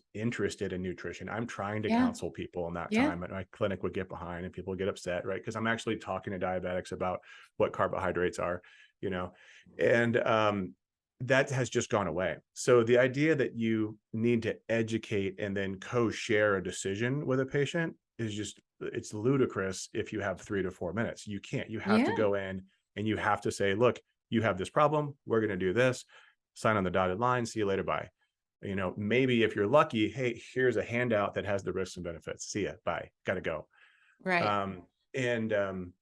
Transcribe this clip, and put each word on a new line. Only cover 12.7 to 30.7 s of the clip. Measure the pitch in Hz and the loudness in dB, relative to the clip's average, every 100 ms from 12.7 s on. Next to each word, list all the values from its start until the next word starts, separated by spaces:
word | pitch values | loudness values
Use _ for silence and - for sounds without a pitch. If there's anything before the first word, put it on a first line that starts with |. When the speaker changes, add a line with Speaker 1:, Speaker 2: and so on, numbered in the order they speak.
| 123 | 6
Speaker 1:
the | 113 120 | 8 6
idea | 131 127 151 160 | 4 2 2 2
that | 123 117 | 0 0
you | 113 110 107 107 _ | 0 2 0 -6 _
need | 113 117 117 | 0 2 4
to | 110 - - | 2 -4 -2
educate | 113 110 113 - 104 98 95 | 0 0 -2 -2 -2 -2 -2
and | 104 98 | -2 -2
then | 98 95 | -2 -4
co-share | - 123 113 - - 107 107 98 | -4 0 0 0 0 4 4 2
a | |
decision | 92 - 98 98 120 139 139 | 0 -4 -4 -2 -2 -2 0
with | 131 | 0
a | 135 | 0
patient | 143 139 170 165 - _ - | 0 0 -2 -4 -6 _ -8
is | 113 104 | -6 -4
just, | 101 - _ _ | -6 -10 _ _
it's | - - - | -8 -6 -8
ludicrous | 107 113 139 120 - 95 95 - | -2 2 4 2 0 -4 -4 -6
if | 117 104 | -6 -4
you | 107 | -4
have | 101 90 | -4 -4
three | - 101 | -4 -2
to | 92 | -2
four | - 90 | -4 -4
minutes. | 95 104 - - | -2 -2 -4 -10
You | 98 | -10
can't, | - 139 - | -6 -8 -6
you | 110 | -6
have | 98 220 196 | 2 4 4
to | |
Speaker 2:
Yeah. | - | 2
Speaker 1:
go | 107 | 2
in | 101 95 95 95 _ _ - | 2 -2 -6 -10 _ _ -4
and | 107 | -2
you | 98 | 0
have | 104 101 | 2 2
to | 113 | 0
say, | - 101 | 0 2
"Look, | 98 120 110 - _ _ | 4 4 2 -6 _ _
you | 113 | 2
have | 107 95 | 2 2
this | 92 | 0
problem. | - 151 151 147 135 - | 2 4 2 -2 -6 -2
We're | 113 | 0
gonna | 107 95 | 2 0
do | 92 | 2
this. | 98 127 123 - - - _ _ - | 4 4 2 -6 -20 -20 _ _ -2
Sign | 117 107 | 2 4
on | |
the | 92 | 4
dotted | 92 92 92 | 4 2 2
line. | 123 123 113 | 2 2 -2
See | 110 | -2
you | 101 | 0
later. | 95 | 0
Bye." | 85 76 - - _ _ _ _ | 0 -2 -4 -12 _ _ _ _
You | 101 95 | -6 -2
know, | 92 - | -2 -2
maybe | 104 117 131 120 | 2 4 4 4
if | 107 104 | 4 2
you're | 101 | 4
lucky, | 143 151 113 104 | 4 4 2 0
"Hey, | 107 127 - - | 0 -4 -4 -6
here's | 127 127 | 0 2